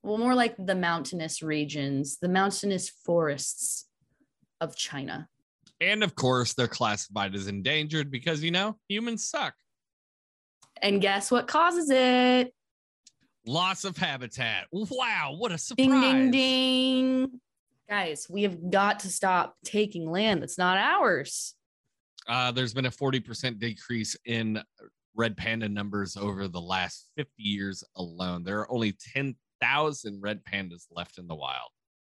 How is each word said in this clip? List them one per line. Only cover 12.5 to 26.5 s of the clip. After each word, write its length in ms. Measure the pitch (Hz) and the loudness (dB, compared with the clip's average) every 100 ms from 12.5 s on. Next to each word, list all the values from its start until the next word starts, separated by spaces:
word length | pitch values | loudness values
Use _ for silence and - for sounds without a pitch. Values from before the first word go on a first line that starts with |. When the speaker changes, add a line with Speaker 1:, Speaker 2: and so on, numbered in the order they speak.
| _ _ _ _ _ _ _ _ _ 113 | _ _ _ _ _ _ _ _ _ -4
Speaker 2:
Loss 400 | 147 185 185 196 | 0 0 -2 -6
of 120 | 160 | -2
habitat. 680 | 180 135 123 - 117 98 - | -2 -2 -8 -4 -2 -2 -4
Wow, 640 | 180 220 254 247 202 147 151 | -6 -4 -2 -2 0 -2 -4
what 140 | 233 | -4
a 60 | 165 | -4
surprise. 300 | - 247 262 | -4 4 6
Speaker 1:
Ding, 140 | 262 | 8
ding, 300 | 262 262 262 | 6 6 6
ding. 1120 | 262 262 262 262 262 262 254 262 262 262 254 _ _ _ _ - | 4 4 2 2 2 4 4 2 2 0 -4 _ _ _ _ -6
Guys, 380 | 208 175 147 - | -4 -2 -6 -6
we 140 | 185 | 0
have 260 | 202 175 175 | 0 -2 0
got 300 | 190 202 - | 4 4 2
to 80 | 190 | -4
stop 460 | - 190 180 - _ | -2 2 2 2 _
taking 460 | - 208 214 180 160 | -4 0 0 -2 -4
land 320 | 175 220 180 | 0 2 2
that's 160 | - - | -2 0
not 200 | 180 190 | 2 4
ours. 800 | 247 381 262 160 139 - - - _ _ _ _ _ - - | 4 4 4 2 -2 -8 -10 -14 _ _ _ _ _ -18 -2
Speaker 2:
Uh, 240 | 123 123 | 0 0
there's 220 | 123 127 | 0 -2
been 120 | 117 127 | 0 -2
a 60 | |
forty 280 | - 139 131 | -2 -2 -2
percent 400 | 110 110 131 107 | -4 -6 -6 -4
decrease 560 | 117 104 - 120 107 - - | -6 -6 -6 -4 -4 -6 -4
in 360 | 117 110 107 - _ - _ _ 107 | -2 -2 -4 -6 _ -20 _ _ -2
red 200 | 113 98 | -2 0
panda 300 | 113 113 107 | -4 -2 -2
numbers 500 | 104 101 101 95 101 | -4 -4 -4 -4 -4
over 300 | 101 95 | -4 -4
the 140 | 98 | -6